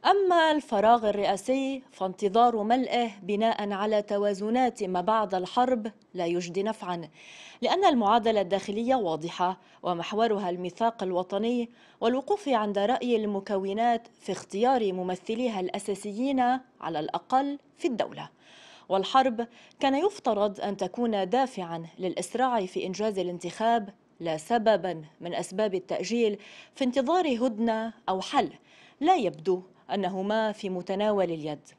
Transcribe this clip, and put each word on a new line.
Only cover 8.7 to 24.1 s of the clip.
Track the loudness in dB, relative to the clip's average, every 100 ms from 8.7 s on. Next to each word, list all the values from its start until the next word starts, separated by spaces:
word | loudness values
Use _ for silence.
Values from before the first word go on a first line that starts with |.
| -4 0 2
واضحة، | 2 -2 -4 -2 -2 -2 -12 -8
ومحورها | -4 -4 -4 0 2 2 -2
الميثاق | -4 -6 -2 -2 0
الوطني | -2 -2 -2 -2 0 -2 -4 -10 -20 _
والوقوف | 0 0 -2 -2 0
عند | 0 0 0
رأي | 0 0 2 0
المكونات | 0 -4 -2 -4 -2 0 0 0 -4 _
في | -8
اختيار | -8 -6 0 2 2 0
ممثليها | -2 -4 -6 -4 -4 -2 -2
الأساسيين | -4 -6 -6 -6 -6 -4 -2 2 2 0 -4 _
على | -6 -4
الأقل | -4 -6 0 0 0 -6 _ _
في | -4
الدولة. | -2 -4 -6 -16 _ -20 -20 -20 -20 -2
والحرب | -2 2 4 4 0 -8 -10 -20 _
كان | 0 2
يفترض | 0 0 -2 2 0 -2
أن | -6 -4
تكون | -6 -2 -2 0 0
دافعًا | 0 0 -4 -8 -8 -10 -6
للإسراع | -6 -4 -6 -2 0 0 -2
في | -4 -6
إنجاز | -4 -4 -2
الانتخاب، | -4 -4 -8 -2 2 2 0 -16 _